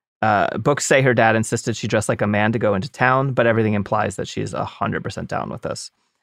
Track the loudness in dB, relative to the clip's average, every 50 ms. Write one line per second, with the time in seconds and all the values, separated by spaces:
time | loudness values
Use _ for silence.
0 | _ _ _ -2 0 2 2 2 2 0 -2 -2 0 0 0 0 2 2 4 4
1 | 6 4 4 4 4 4 4 2 0 -2 -4 -4 -4 -4 -6 -4 -4 -2 0 0
2 | 0 0 -2 -2 0 0 2 2 2 2 0 0 0 0 0 0 -2 -6 -2 0
3 | 2 4 4 2 2 0 0 2 2 4 4 2 2 2 0 0 -2 0 -2 -2
4 | -2 -2 -4 -6 -8 -8 -6 -8 -8 -6 -6 -6 -8 -8 -6 -6 -6 -4 -4 -6
5 | -6 -8 -10 -10 -8 -6 -6 -6 -6 -6 -10 -10 -8 -8 -8 -8 -12 -16 _ _
6 | _ _ _ _